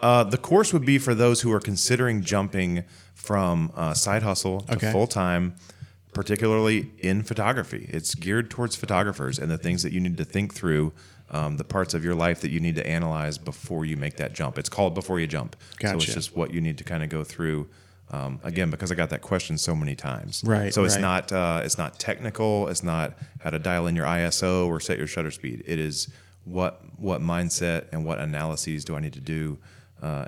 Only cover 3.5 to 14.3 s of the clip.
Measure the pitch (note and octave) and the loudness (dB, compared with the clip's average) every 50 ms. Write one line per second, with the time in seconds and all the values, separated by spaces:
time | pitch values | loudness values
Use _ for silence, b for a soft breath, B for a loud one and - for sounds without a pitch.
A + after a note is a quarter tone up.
3.5 | F2 E2+ D#2+ E2 - - E2 D#2 D#2 - - G#2 G2 A2 A2 G#2 F#2+ - - F#2+ | 4 2 2 0 -2 -2 -2 0 0 2 2 2 2 2 2 2 0 0 0 -2
4.5 | F#2 G2 G2 - A#2 G#2 A2 A2 G2+ F#2+ A#2 A#2+ - G2+ F#2 F2+ F2 F2 F2+ F2+ | -2 -2 -2 -2 -2 0 2 2 4 4 2 2 2 2 2 2 2 2 2 0
5.5 | F2 B B B B B B B B B B - - G2+ G2 - G#2 G#2 A2+ A2 | -2 B B B B B B B B B B -8 -6 -4 -2 0 0 2 4 4
6.5 | A2 A2 A2 A2 A2 G2+ - - - - - F#2 F#2+ G#2 G#2+ - A2+ A2+ G2+ A2 | 4 4 4 4 4 2 0 -4 -6 -2 0 2 2 2 0 -2 -2 0 2 2
7.5 | C3 B2+ - - - - - - - D#2+ D#2 - - D#2 E2 F#2 G2+ A#2 A#2 G#2 | 2 0 -2 -4 -6 -10 -8 -6 -6 -4 -4 -4 -6 -4 -2 0 0 0 0 -2
8.5 | - - A#2+ A2+ - - - - G2+ F2+ G2+ G#2 F2+ - C#2 C2 C2+ C2+ C#2+ D#2+ | -2 -4 -4 -2 -4 -4 -2 0 2 2 2 2 0 -2 -4 -4 -2 -2 -2 -2
9.5 | E2 D#2+ - E2+ F2 F2 E2+ D#2+ D#2+ F2+ F2+ F2+ F2 D#2+ D#2 - - G2 G#2 - | -2 -2 0 0 0 0 0 0 0 0 0 0 0 -2 -2 -2 0 -2 -2 -2
10.5 | - - - E2+ D2+ D2+ D2+ D#2 - B B B B B B B - D2+ D2+ D2+ | -4 -2 0 2 4 4 2 0 -2 B B B B B B B -4 -2 -2 -2
11.5 | D2+ C#2+ D2 - - G2 F#2 D#2 F2 E2 D#2 F2 F2 E2 E2+ F2 E2+ - - D2 | -2 -4 -4 -2 0 0 0 0 -2 -2 0 0 0 2 2 2 2 0 -2 -2
12.5 | D2+ E2 D#2+ E2+ D#2+ D#2 - - D#2+ E2+ E2+ D#2+ D#2 D#2 D2+ D2+ D2 C#2+ D#2+ E2 | 0 0 0 0 0 0 -2 -2 0 0 0 0 -2 -2 -2 -4 -6 -6 -8 -10
13.5 | C#2+ - - - F2 D#2+ D#2+ D#2 D2+ C#2+ C#2 D2 - - D2 - | -10 -10 -8 -6 -4 -4 -2 -2 -4 -4 -4 -4 -4 -4 -6 -6